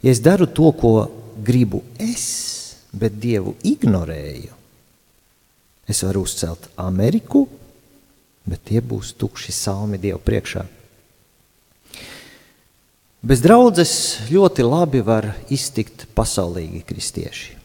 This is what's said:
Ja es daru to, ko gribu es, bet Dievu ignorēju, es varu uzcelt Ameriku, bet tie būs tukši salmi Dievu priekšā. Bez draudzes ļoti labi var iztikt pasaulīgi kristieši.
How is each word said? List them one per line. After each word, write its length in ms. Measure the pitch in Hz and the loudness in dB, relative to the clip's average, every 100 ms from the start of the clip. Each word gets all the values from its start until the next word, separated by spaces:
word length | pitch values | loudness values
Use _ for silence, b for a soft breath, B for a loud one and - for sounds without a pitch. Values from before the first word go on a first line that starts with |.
Ja 100 | 131 | 2
es 80 | 120 | 4
daru 240 | 127 190 180 | 4 4 2
to, 240 | - 156 | 4 4
ko 220 | - 117 110 110 - - - | 4 4 4 2 -8 -18 -10
gribu 380 | 110 123 117 98 - - | 0 2 2 -2 -10 -8
es, 280 | 220 240 - - - - - - _ | -6 -4 -6 -8 -8 -12 -14 -20 _
bet 240 | 101 110 104 | -4 -4 -2
Dievu 360 | 120 110 95 110 - | -2 -2 -2 -4 -2
ignorēju, 880 | 294 - 95 80 78 73 67 - - _ _ _ _ _ _ _ _ _ _ _ _ - | 0 2 2 0 -8 -10 -12 -16 -20 _ _ _ _ _ _ _ _ _ _ _ _ -8
es 160 | 104 92 | -4 -2
varu 180 | 98 | -2
uzcelt 460 | 90 - 82 82 - - | -4 -4 -4 -4 -14 -8
Ameriku, 720 | 92 92 110 220 - 143 139 - - _ _ _ _ _ _ _ - | -4 0 2 0 2 0 0 -4 -20 _ _ _ _ _ _ _ -10
bet 160 | 85 - | -10 -2
tie 120 | 110 | -2
būs 340 | 120 113 - - | -2 -8 -8 -6
tukši 380 | 101 - - - | -6 -6 -10 -6
salmi 440 | - 98 104 101 | -4 -4 -4 -4
Dievu 220 | 98 92 | -4 -2
priekšā. 400 | - 110 - - 98 _ _ _ _ _ _ _ _ _ _ _ B B B B B B B B B _ _ _ _ _ | -2 -2 -4 -10 -10 _ _ _ _ _ _ _ _ _ _ _ B B B B B B B B B _ _ _ _ _
Bez 180 | 117 131 | 0 4
draudzes 500 | 160 233 247 170 165 - - - 110 | 8 8 8 4 0 0 -4 -6 0
ļoti 340 | 175 190 - | 4 4 4
labi 380 | 117 151 170 135 | 2 2 2 0
var 220 | 104 110 104 101 - | 2 0 0 -8 -6
iztikt 540 | 139 - - 110 - - - | -6 -4 -6 -8 -10 -6 -2
pasaulīgi 680 | 113 - 87 87 82 90 - | -2 -2 -4 -6 -10 -12 -12
kristieši. 680 | 95 - - 82 - - - | -10 -10 -10 -10 -12 -18 -20